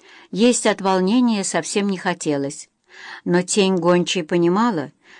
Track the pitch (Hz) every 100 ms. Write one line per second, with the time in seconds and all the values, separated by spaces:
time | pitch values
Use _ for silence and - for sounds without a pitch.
0 | - - - 180 233 233 226 196 196 190
1 | 185 240 247 214 190 175 - 214 202 190
2 | 185 175 165 143 139 143 - _ _ -
3 | - - - 175 180 - 190 190 170 180
4 | 175 190 175 180 170 185 240 185 131 _
5 | _